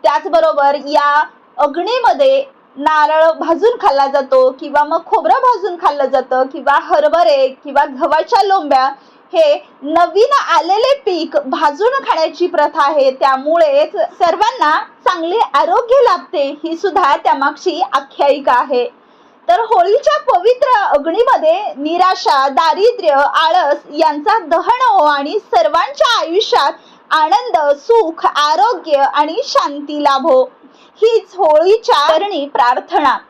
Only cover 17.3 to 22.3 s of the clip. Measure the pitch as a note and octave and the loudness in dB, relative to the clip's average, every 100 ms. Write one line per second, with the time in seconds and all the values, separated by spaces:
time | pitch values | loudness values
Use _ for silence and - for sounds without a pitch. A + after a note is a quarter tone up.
17.3 | D4 C#4 D4 F4+ D#4 - C#4 C#4+ - C#4+ | 0 -2 -4 -6 -4 -4 -4 -6 -2 0
18.3 | C#4+ D4 B3 C4+ B3 A#3+ _ _ _ _ | 2 0 0 0 -2 -4 _ _ _ _
19.3 | _ - F4+ A4+ G#4+ F4 A#4+ D5 D5+ D5+ | _ -2 0 2 0 2 2 0 -2 0
20.3 | F#4 G4 B4 C5 A#4+ G4 D4 D4 F#4 A#4+ | 0 2 0 0 0 2 0 -2 -2 0
21.3 | F4+ D#4 F4 G4+ C4 D4 F4 F#4 F#4 G#4 | 0 2 0 -4 -8 -4 0 0 0 0